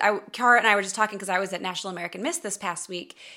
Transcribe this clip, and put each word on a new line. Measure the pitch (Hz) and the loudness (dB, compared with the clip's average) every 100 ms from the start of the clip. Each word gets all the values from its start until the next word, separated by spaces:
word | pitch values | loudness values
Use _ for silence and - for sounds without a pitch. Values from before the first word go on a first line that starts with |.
I, | 214 202 - | 2 2 -4
Cara | - 247 240 | 0 6 6
and | 220 | 6
I | |
were | 202 | 4
just | 190 220 | 2 -2
talking | 214 202 | -2 -2
'cause | 196 | -2
I | 185 | -2
was | 190 | -2
at | 180 | -4
National | 185 175 196 | -6 -6 -8
American | 175 170 185 | -8 -8 -6
Miss | 269 339 | -6 -6
this | 208 - | -8 -6
past | 180 175 - | -6 -6 -8
week. | 180 - - - | -10 -12 -18 -20